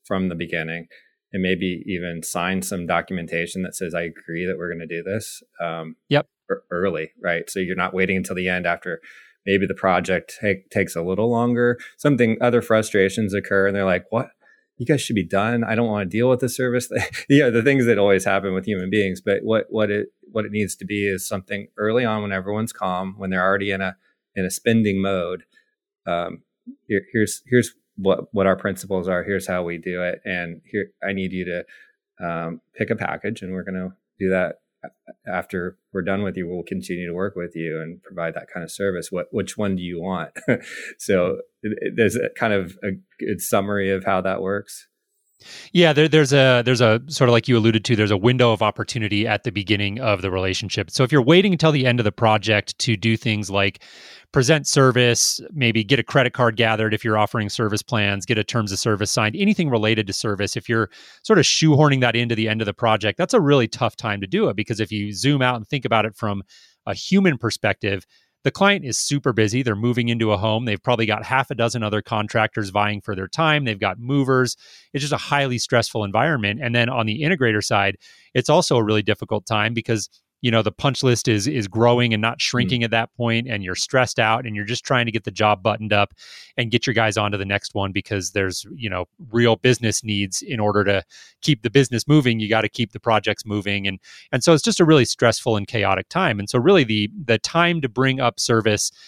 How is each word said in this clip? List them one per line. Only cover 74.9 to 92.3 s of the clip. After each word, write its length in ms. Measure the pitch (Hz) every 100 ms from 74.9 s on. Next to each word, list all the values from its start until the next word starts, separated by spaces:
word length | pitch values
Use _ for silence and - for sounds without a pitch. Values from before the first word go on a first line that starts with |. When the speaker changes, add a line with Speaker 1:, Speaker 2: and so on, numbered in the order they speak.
Speaker 2:
It's 100 | 139
just 100 | 143
a 40 | 135
highly 420 | - 143 135 123
stressful 440 | - 120 - 113
environment. 560 | 101 104 151 139 101 113
And 140 | 120
then 140 | 120 120
on 180 | 127 110
the 160 | 107
integrator 400 | 151 175 120 107
side, 360 | - 107 98 98 - _ _
it's 160 | 127 135
also 280 | 160 - 127
a 40 |
really 200 | 107 107
difficult 440 | 107 104 - 107 -
time 280 | 110 107
because, 340 | 117 113 113 - _ _ _
you 100 | 120
know, 100 | 113
the 120 | 104
punch 320 | - 143 127
list 240 | 131 120 127
is, 180 | 107 117
is 220 | 139 98
growing 440 | 107 120 120 120
and 80 | 110
not 180 | 113 123
Speaker 1:
Mm. 20 |
Speaker 2:
shrinking 420 | - 123 123 127
at 80 | 117
that 240 | 113 113
point, 320 | - 117 113 127
and 140 | 104
you're 140 | 92 90
stressed 420 | - 131 123 -
out 260 | 110 117
and 120 | 120 104
you're 80 |
just 200 | 104 120
trying 220 | - 131 117
to 60 |
get 100 | 107
the 80 | -
job 320 | 92 107 98
buttoned 300 | 107 107 107
up 220 | 104 101 _ - - - -
and 160 | 117
get 120 | 117
your 100 | -
guys 220 | 113 113 107
onto 220 | 101 104
the 60 |
next 320 | 98 101 - 101
one 160 | 98
because 400 | 95 - 101 90
there's, 340 | 104 95 90 -
you 160 | 147 110
know, 140 | 92 87 - 135
real 240 | 117 120
business 480 | 107 127 120 113 -
needs. 400 | 110 101 98 -
In 160 | 202 120
order 240 | 104 101
to 220 | 98 98 - - - _
keep 200 | - 135
the 80 | 113
business 380 | 135 131 117 -
moving, 320 | 151 123